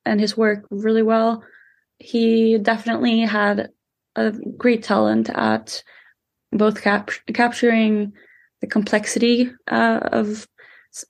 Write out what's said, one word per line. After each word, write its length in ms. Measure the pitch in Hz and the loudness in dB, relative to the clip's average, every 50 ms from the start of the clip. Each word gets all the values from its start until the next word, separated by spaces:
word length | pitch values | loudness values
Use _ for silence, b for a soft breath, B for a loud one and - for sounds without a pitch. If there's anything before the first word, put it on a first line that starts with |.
| - | -4
and 160 | 233 220 208 | -2 0 0
his 160 | 214 208 - | 0 0 0
work 300 | 220 220 214 208 208 208 - | 0 0 0 0 -2 -6 -10
really 320 | 202 202 214 220 220 220 220 | -8 -4 -2 0 2 2 2
well. 400 | 220 226 226 226 226 226 226 b b b b b b b b b b _ _ | 2 2 2 2 0 -2 -4 b b b b b b b b b b _ _
He 600 | - - - 233 226 226 226 226 226 226 226 214 | -12 -4 -2 0 2 4 4 4 4 4 2 2
definitely 600 | 202 226 226 220 - 233 226 233 247 240 226 226 | 2 0 -2 -2 -2 -4 -4 -2 0 2 2 2
had 500 | 226 220 214 208 208 208 208 202 - - _ _ _ _ _ _ _ _ - | 2 0 0 0 0 0 0 -2 -4 -8 _ _ _ _ _ _ _ _ -4
a 160 | - 220 220 208 - - - - | -2 -2 -2 -2 -6 -10 -12 -8
great 260 | - - 247 240 226 - | 0 2 2 2 2 0
talent 480 | - 202 202 110 - 107 - - - | 0 0 2 2 2 2 2 0 -2
at 520 | - - - 110 110 110 - - - - - b b b b b b b _ _ _ _ _ - - | -2 -2 0 0 0 -2 -4 -8 -14 -14 -14 b b b b b b b _ _ _ _ _ -4 -2
both 300 | 196 214 214 214 - - | 0 2 2 0 0 -2
cap-, 280 | 202 202 202 - - - - - - 226 | -2 -2 -2 -2 -6 -12 -12 -10 -8 -2
capturing 800 | - 240 240 240 - 247 240 226 226 220 214 214 208 208 202 b b b b b b b b b _ | 0 0 0 0 0 2 2 4 4 2 2 0 0 -2 -4 b b b b b b b b b _
the 60 | - | -10
complexity, 840 | 208 - 220 208 - - 214 214 - - 220 233 240 240 240 247 247 - - - - | -4 -2 -2 -2 0 0 -2 -2 -2 -4 0 2 2 2 2 0 -2 -4 -10 -8 -4
uh, 320 | - 226 226 226 226 - - - - | 0 0 2 2 0 0 -2 -2 -2
of 340 | 226 214 208 214 214 - - _ b b b b b b b b | -2 -2 -2 -4 -8 -12 -18 _ b b b b b b b b
s-, 140 | - - _ | -20 -16 _